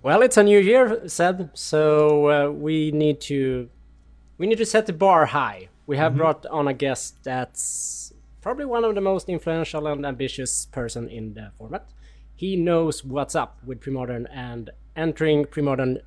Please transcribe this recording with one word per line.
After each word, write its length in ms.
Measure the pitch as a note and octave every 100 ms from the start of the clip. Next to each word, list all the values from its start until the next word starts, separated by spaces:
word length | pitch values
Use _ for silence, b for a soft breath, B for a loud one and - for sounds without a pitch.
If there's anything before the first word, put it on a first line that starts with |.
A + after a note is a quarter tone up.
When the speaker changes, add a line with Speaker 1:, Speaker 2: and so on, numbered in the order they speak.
Speaker 1:
Well, 200 | C3 F#3
it's 160 | B3 G#3+
a 60 |
new 160 | G#3 G#3
year, 500 | F#3+ B3 B3 A3+ E3+
Seb, 400 | - F3 F#3 E3
so, 760 | - - D#3 D3+ D3+ D3+ D3 D3
uh, 180 | D3 C#3+
we 420 | D3 D3+ D#3+ D#3
need 280 | D3+ D3+ C#3+
to, 460 | - C#3+ C3 B2+ B2 - - - _ - _ -
we 100 | F#3+
need 120 | A3+
to 60 |
set 200 | A3+ G#3+
the 80 | G#3+
bar 320 | D#3+ G3 E3+
high. 420 | C#3+ C#3+ A#2+ G2 F#2+ _
We 120 | - C#3+
have 160 | D#3+
Speaker 2:
Mm-hmm. 60 | C3+
Speaker 1:
brought 260 | D#3+ D3
on 240 | - D#3 C#3+
a 40 |
guest 480 | B2+ C#3 B2+ - _
that's 880 | C3 B2+ B2 - - - - - - - _ -
probably 240 | G#3 C4
one 220 | C#4 A#3
of 100 | A3+
the 60 | G3+
most 260 | G3 F#3+ -
influential 600 | F3 E3+ E3 D#3+ D#3 D3+
and 180 | D3
ambitious 600 | C#3+ B2+ C3+ - B2+ - -
person 420 | - A#2 A#2+ A#2
in 240 | A2+ A2
the 180 | G#2 G#2 -
format. 320 | A2+ F#3 - - b b b
He 220 | - F#3
knows 480 | F#3 E3+ E3 E3 -
what's 320 | C3+ C3+ C3+
up 220 | E3 A#2+ -
with 160 | B2 A#2+
Premodern 440 | C#3+ C3 B2+ A#2+ B2
and 380 | B2+ B2 A#2 G#2+ - -
entering 480 | - E3 D3+ D#3 D3+
Premodern 540 | C#3+ - C#3+ C3+ B2+ B2+